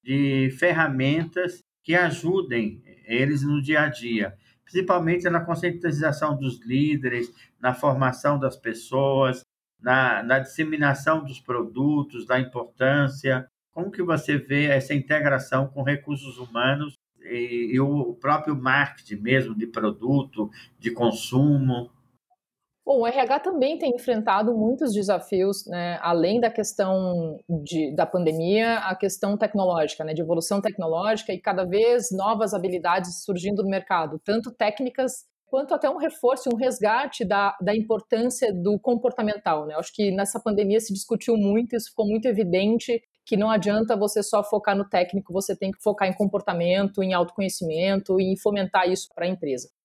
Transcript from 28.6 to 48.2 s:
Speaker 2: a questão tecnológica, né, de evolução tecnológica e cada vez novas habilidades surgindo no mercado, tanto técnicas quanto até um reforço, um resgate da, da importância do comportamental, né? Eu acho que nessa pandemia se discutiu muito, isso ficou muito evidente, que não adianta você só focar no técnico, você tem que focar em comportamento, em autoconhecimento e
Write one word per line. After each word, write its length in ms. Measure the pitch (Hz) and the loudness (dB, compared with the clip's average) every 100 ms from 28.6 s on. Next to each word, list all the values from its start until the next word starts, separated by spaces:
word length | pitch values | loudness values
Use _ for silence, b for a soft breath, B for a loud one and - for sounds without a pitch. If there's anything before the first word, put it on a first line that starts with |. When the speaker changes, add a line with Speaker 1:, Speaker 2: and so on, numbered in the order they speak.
| 226 226 | 2 0
Speaker 2:
a 180 | 190 190 | -2 -2
questão 400 | 196 - 202 208 | -4 -2 -2 0
tecnológica, 680 | 214 208 185 170 151 - | 0 2 2 2 0 -2
né, 100 | 156 | -6
de 80 | 156 | -4
evolução 360 | 160 170 165 202 | -2 -2 0 -2
tecnológica 720 | 208 202 165 160 208 220 - | -2 -4 -2 0 0 -2 -4
e 40 | 180 | -6
cada 280 | - 185 180 | -2 -2 0
vez 400 | 196 226 240 - | 2 4 2 0
novas 440 | 190 196 220 214 | -2 0 0 0
habilidades 720 | 196 185 180 170 185 175 - | -2 -2 -2 0 0 -2 -10
surgindo 380 | - 180 190 196 | -6 -4 -2 -2
no 60 | 190 | -2
mercado, 500 | 196 - 180 156 156 | -2 -2 -2 -2 -6
tanto 260 | - 220 240 | -2 -4 -4
técnicas 760 | - 214 208 247 254 262 - _ _ _ | -2 -2 -2 -6 -2 -4 -4 _ _ _
quanto 240 | 262 285 | -4 0
até 160 | 302 285 | 0 0
um 80 | 320 | 0
reforço, 500 | 294 - 247 269 262 | -4 0 0 2 -2
um 60 | 226 | 0
resgate 680 | 254 - 208 233 285 - 196 | 0 0 0 0 -2 -6 0
da, 280 | 202 202 - | 2 2 0
da 160 | 185 214 | 0 0
importância 760 | 220 214 - 220 240 240 226 | 0 -2 0 0 0 0 -2
do 260 | 180 180 208 | 0 0 0
comportamental, 840 | - 240 254 247 214 208 185 156 151 | 0 0 0 0 -2 0 0 -2 -2
né? 80 | |
Eu 60 | 151 | -6
acho 120 | 165 | -6
que 180 | - 202 | -2 0
nessa 300 | 190 202 233 | 0 -2 -2
pandemia 400 | 220 202 196 220 | -2 0 2 2
se 140 | 220 | 0
discutiu 420 | 196 - 226 - 226 | -8 -4 -4 0 2
muito, 400 | 202 214 240 233 | 4 2 0 -4
isso 140 | - | -4
ficou 160 | - 208 | -2 0
muito 180 | 214 | 2
evidente, 800 | 247 208 185 185 202 226 - 233 _ _ | 2 2 2 2 2 0 0 -4 _ _
que 140 | - 208 | -2 0
não 140 | 214 | 4
adianta 440 | 220 190 214 226 | 2 2 0 2
você 280 | 214 208 214 | 2 2 0
só 200 | 202 208 | 0 0
focar 320 | 208 214 208 | 2 0 2
no 140 | 196 196 | 0 0
técnico, 420 | 185 180 196 - | 0 0 -4 -4
você 240 | 180 196 | -6 -4
tem 160 | 185 190 | -4 -4
que 120 | - | -2
focar 260 | 185 180 190 | -2 0 -2
em 60 | |
comportamento, 880 | 185 202 202 196 175 175 185 196 196 | 0 0 0 -2 -2 2 2 0 0
em 100 | 190 | 0
autoconhecimento 1080 | 180 170 - 190 - 165 160 190 196 196 | 0 -2 -4 -4 -4 -4 0 0 0 2
e 140 | 190 | 2